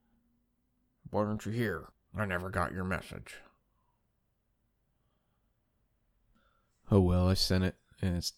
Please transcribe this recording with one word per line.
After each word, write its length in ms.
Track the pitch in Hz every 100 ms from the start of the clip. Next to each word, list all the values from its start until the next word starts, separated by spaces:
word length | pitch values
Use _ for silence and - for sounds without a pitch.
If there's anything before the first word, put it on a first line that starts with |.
| _ _ _ _ _ _ _ _ _ _ -
"Why 140 | 95
aren't 220 | 104 107 101
you 60 |
here? 360 | 113 110 82 - _ _ 90
I 100 | 104
never 220 | 90 92
got 240 | 92 80
your 120 | 87
message." 540 | 92 92 - - - - - _ _ _ _ _ _ _ _ _ _ _ _ _ _ _ _ _ _ _ _ _ _ _ _ _ _ _ _ _ _ _ _ _ -
Oh 100 | 101
well, 280 | 90 90 90
I 60 |
sent 300 | 95 - 92
it, 120 | 90 - _ -
and 160 | 95 87
it's 180 | -